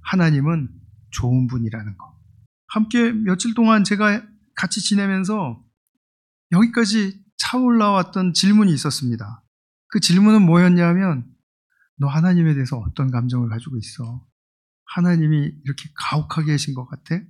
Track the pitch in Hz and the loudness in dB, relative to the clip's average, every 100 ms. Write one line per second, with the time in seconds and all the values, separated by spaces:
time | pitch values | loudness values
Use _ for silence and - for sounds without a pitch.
0 | - 190 165 147 143 165 131 - - - | -2 0 2 2 0 -2 -6 -12 -20 -20
1 | _ - 123 127 123 123 113 110 107 95 | _ -6 0 0 0 -2 -6 -6 -12 -14
2 | - _ _ _ _ _ _ 220 220 240 | -20 _ _ _ _ _ _ -4 0 2
3 | 233 226 214 185 233 226 226 214 190 202 | 0 0 -2 -2 -2 2 4 4 2 0
4 | 214 208 - _ _ - 190 - 175 202 | 0 -2 -6 _ _ -8 -6 -4 -2 0
5 | 196 190 185 214 151 113 _ _ _ _ | 0 -2 -2 -4 -4 -8 _ _ _ _
6 | _ _ _ _ _ 170 233 233 220 220 | _ _ _ _ _ 2 2 2 0 0
7 | 196 196 _ _ - 254 254 233 208 196 | -2 -6 _ _ -4 0 2 2 2 2
8 | 180 196 185 160 190 208 202 143 151 131 | 0 -2 -2 0 4 4 4 2 -2 -4
9 | 127 113 107 113 _ _ _ _ _ 214 | -4 -6 -8 -16 _ _ _ _ _ -4
10 | - 175 208 214 180 170 180 175 170 175 | 0 4 6 6 6 6 6 4 2 2
11 | 190 143 120 _ _ _ _ _ _ _ | 0 -2 -6 _ _ _ _ _ _ _
12 | 139 151 175 180 165 139 127 127 101 - | -4 0 2 4 2 0 -2 -6 -8 -4
13 | 131 123 123 123 117 110 131 123 107 - | -2 -2 -2 -2 -2 -6 -8 -10 -12 -12
14 | 117 123 _ _ _ _ _ _ _ - | -12 -12 _ _ _ _ _ _ _ -2
15 | 175 170 156 156 143 147 135 143 - - | 0 2 2 0 -2 -6 -10 -10 -12 -12
16 | - 147 151 160 156 147 147 131 123 131 | -6 -4 -4 -6 -2 -2 -4 -10 -12 -16
17 | - 165 - | -8 -8 -8